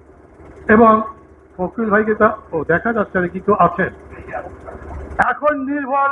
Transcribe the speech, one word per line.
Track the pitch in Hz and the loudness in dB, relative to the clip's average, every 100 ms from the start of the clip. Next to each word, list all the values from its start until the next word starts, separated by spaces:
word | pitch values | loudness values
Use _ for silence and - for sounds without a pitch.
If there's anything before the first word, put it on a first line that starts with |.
| - - - - - - - | -20 -20 -20 -20 -20 -6 4
এবং | 220 226 220 - - - - - - | 6 8 6 0 -12 -20 -20 -16 -8
ফখরুল | 180 240 220 | -6 -4 0
ভাইকে | 208 214 | 0 0
তা, | 214 220 220 - | 2 2 0 -8
ও, | 165 | -6
দেখা | 143 170 226 | -2 0 0
যাচ্ছে | 226 190 185 | -2 -2 -2
না, | 175 | -4
কিন্তু | 185 190 | -2 0
আছেন। | 202 175 - 131 - - - - - - - - - - - - - | 2 2 2 -4 -6 -18 -18 -12 -12 -12 -16 -18 -16 -14 -14 -6 -2
এখন | 220 247 294 294 | -2 0 -2 -2
নির্ভর | 262 285 262 277 277 | -4 -6 -2 0 0